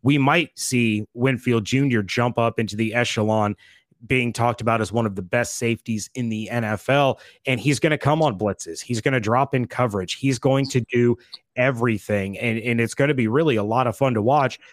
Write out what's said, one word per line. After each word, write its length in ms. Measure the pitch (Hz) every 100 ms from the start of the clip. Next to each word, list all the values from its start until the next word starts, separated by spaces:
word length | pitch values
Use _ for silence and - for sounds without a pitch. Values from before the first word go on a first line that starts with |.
We 160 | 123 147
might 340 | 135 165 147 -
see 460 | - 123 117 107 107
Winfield 500 | 120 127 127 - 117
Junior 400 | 98 131 139 113
jump 340 | 98 - 123 117
up 220 | 117 110
into 160 | 110 104
the 180 | 113
echelon 600 | 117 120 - 107 110 104 104 - _ _ _ 117
being 260 | 127 120
talked 300 | 113 120 117
about 180 | 113 113
as 120 | 107
one 160 | 113 113
of 80 | 98
the 80 |
best 320 | 90 120 120 -
safeties 520 | 117 113 - 110 -
in 160 | - 117
the 200 | 110 107
N 120 | 120
F 240 | 110 107 -
L. 320 | 139 139 117 - - -
And 120 | 123
he's 200 | 131 139
gonna 180 | 160 151
come 240 | 139 156
on 160 | 151 95
blitzes. 420 | 107 92 - 82
He's 220 | - 117
gonna 180 | 139 131
drop 360 | 107 120 135 131
in 100 | 120
coverage. 500 | - 123 101 92 -
He's 220 | 135 131
going 300 | 135 135 135
to 140 | 131 113
do 260 | 120 120 120 _ - _ -
everything. 840 | 127 120 120 107 - 104 98 95
And, 220 | 120 113
and 200 | 117 117
it's 140 | 113
gonna 220 | - 139 135
be 120 | 113
really 280 | 127 160 117
a 80 |
lot 240 | 104 117 123
of 100 | 107
fun 160 | 135
to 80 | 110
watch. 380 | 104 143 131 - -